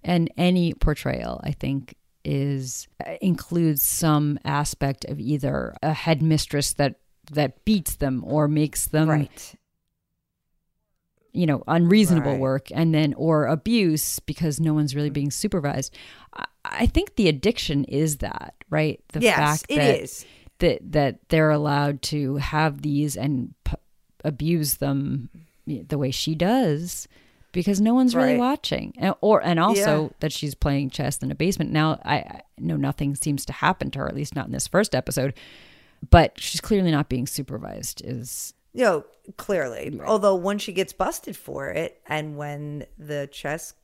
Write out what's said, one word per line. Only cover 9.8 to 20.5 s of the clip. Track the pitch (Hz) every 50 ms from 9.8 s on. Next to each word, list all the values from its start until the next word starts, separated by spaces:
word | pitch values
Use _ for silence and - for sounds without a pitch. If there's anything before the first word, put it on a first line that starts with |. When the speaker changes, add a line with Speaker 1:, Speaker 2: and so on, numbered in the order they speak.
| _ _ _ _ _ _ _ _ _ _ _ _ _ _ _ _ _ _ _ _ _ _ _ _ _ _ _ _ _ _ _
Speaker 1:
you | - 175
know, | 156 143 127 - -
unreasonable | 156 170 175 170 190 220 214 175 180 160 135 143 139
Speaker 2:
Right. | 135
Speaker 1:
work, | 131 131 131 139 - - -
and | 139 165 165 160
then, | 151 156 147 139
or | - - 160 160 151 170
abuse | 120 151 151 _ 220 233 233 202 170 156 151 - - - -
because | - - 151 - 175 160 143 -
no | 160 160 151
one's | 151 151 143 131
really | 147 147 151
being | 139 147 139 147
supervised. | - - - 214 - 185 143 143 - 131 139 - - - - - - - - - -
I, | - - - _ _ _
I | - - - 233
think | - - 320 381 415 _
the | - 208 170
addiction | 151 135 - 208 240 - - - 151 139 135
is | - - 139 156 156 147 139
that, | - - - - - - - _ - _
right? | - 156 156 156 - - _ _ -
The | 156
Speaker 2:
Yes, | 240 220 180
Speaker 1:
fact | 131 147 147 151 151 - -
Speaker 2:
it | 269
Speaker 1:
that, | 294 285 247 - -
Speaker 2:
is. | - - - - - - - - _ -